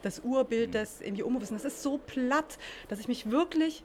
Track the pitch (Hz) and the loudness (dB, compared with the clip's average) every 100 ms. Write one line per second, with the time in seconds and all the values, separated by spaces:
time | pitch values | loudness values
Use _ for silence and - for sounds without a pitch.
0 | 202 - 240 262 262 226 233 220 214 - | -4 -4 2 2 4 2 2 0 -2 -6
1 | - 196 233 254 202 214 277 - 277 285 | -6 -2 0 0 0 -4 -4 -2 -2 -2
2 | - - 247 285 311 - - - - 202 | -4 -2 2 2 0 -8 -12 -14 -8 -6
3 | 220 247 214 254 349 330 320 311 | -2 -2 2 4 4 4 2 0